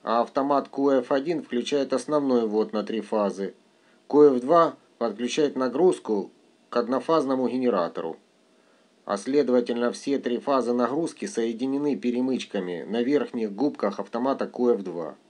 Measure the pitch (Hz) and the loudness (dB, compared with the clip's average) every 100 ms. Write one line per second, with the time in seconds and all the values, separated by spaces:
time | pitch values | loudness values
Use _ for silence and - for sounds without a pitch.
0 | 107 117 113 - 139 139 131 - 139 135 | 0 0 0 -2 0 0 -2 0 2 2
1 | 123 139 143 160 - 120 - 143 131 131 | 2 -2 0 -4 -2 -4 -2 -2 0 -4
2 | 135 151 139 123 110 107 104 110 104 110 | 0 0 2 2 2 0 0 -2 -4 -6
3 | 101 110 101 90 95 - _ _ _ _ | -2 0 0 -2 -8 -8 _ _ _ _
4 | _ 143 147 123 127 170 160 - _ _ | _ 8 8 6 4 4 4 0 _ _
5 | 117 104 120 - 143 131 127 127 180 - | -4 -4 -4 0 0 0 -2 4 4 2
6 | - 104 90 _ _ _ _ 120 113 131 | -2 -2 -2 _ _ _ _ -2 0 -2
7 | - 160 135 131 123 127 123 101 85 87 | 2 0 2 0 0 0 0 2 -2 -4
8 | 82 80 _ _ _ _ _ _ _ _ | -8 -10 _ _ _ _ _ _ _ _
9 | - 101 127 143 127 123 120 120 120 117 | -6 -6 0 0 4 2 2 -2 -2 -2
10 | - 135 127 120 143 135 117 120 120 143 | -4 -2 -2 -4 0 0 0 0 0 -2
11 | 170 - 101 110 117 113 131 139 147 113 | -4 -6 -8 -4 -4 -2 -4 -2 -2 -2
12 | 123 120 131 120 - 101 90 85 80 113 | -2 -2 -2 -2 -4 -6 -6 -8 -4 -2
13 | 120 143 120 123 110 98 143 - 104 101 | 0 0 0 -4 -6 -2 -4 -2 -4 -4
14 | 98 117 131 135 104 123 123 110 92 85 | -8 -4 -2 -2 -6 0 2 2 -2 -8
15 | 78 73 | -10 -12